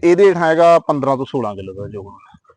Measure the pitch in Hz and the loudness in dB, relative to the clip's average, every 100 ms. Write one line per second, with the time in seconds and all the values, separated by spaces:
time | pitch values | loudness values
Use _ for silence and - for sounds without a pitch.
0 | 170 175 202 170 165 160 170 170 - 147 | 0 4 4 2 0 2 4 4 2 -4
1 | 135 131 - 139 110 98 95 95 101 104 | -2 -4 -4 -6 -6 -10 -14 -14 -14 -14
2 | 98 - _ _ _ | -18 -20 _ _ _